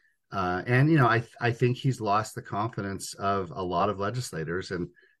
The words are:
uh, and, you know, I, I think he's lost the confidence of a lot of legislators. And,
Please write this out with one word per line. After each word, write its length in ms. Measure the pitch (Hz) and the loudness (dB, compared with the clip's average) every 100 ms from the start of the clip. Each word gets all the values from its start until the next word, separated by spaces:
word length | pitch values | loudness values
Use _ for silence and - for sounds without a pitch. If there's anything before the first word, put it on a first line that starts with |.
| _ _ _ | _ _ _
uh, 320 | 101 92 90 123 | -4 -2 -2 2
and, 240 | 123 151 | 4 6
you 80 | 160 | 6
know, 80 | 117 | 6
I, 160 | 120 - - | 4 0 -4
I 120 | 120 | -2
think 240 | 120 123 127 | 2 0 2
he's 240 | 135 120 | -2 0
lost 340 | 107 104 110 | 2 0 0
the 80 | - | -8
confidence 720 | - 101 117 - 98 95 - | -8 -4 -4 -4 -6 -6 -8
of 380 | - 98 98 87 | -6 -2 -2 -2
a 80 | 90 | -6
lot 280 | 90 87 101 | -2 0 0
of 100 | 95 | 0
legislators. 720 | 101 123 - 80 80 87 - | -2 -4 -6 -6 -4 -4 -4
And, 160 | 90 85 _ _ _ | -6 -6 _ _ _